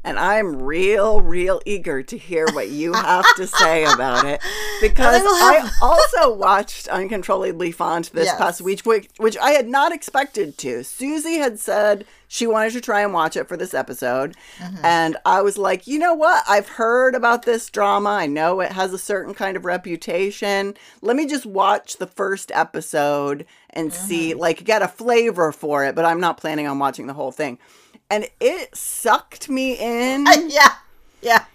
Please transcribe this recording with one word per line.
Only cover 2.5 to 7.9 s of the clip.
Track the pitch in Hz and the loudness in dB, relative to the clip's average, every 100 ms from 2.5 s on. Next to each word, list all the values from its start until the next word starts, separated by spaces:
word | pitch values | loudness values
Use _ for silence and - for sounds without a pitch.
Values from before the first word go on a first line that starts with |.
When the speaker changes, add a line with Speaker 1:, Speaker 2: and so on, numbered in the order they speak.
Speaker 1:
what | 147 104 | -2 -6
you | 143 165 | -6 -4
have | 220 - - 453 - | -2 2 4 4 2
to | 185 | -2
say | - 160 160 | 2 2 4
about | 156 135 131 123 143 | 2 2 0 0 -2
it, | 147 - - | -4 -6 -6
Speaker 2:
<laughs> | - - | -6 0
Speaker 1:
because | 220 - 247 240 | 4 6 6 6
Speaker 2:
I | |
will | 403 359 | 4 6
have | 359 302 | 6 6
Speaker 1:
I | 233 - | 4 4
also | 254 311 311 - 294 | 6 6 4 4 2
watched | 208 190 196 214 - - | 2 2 2 0 -12 -8
Uncontrollably | 185 190 208 180 190 190 165 175 | -6 -4 -6 -2 -2 -2 -4 -6
Fond | 165 170 | -4 -4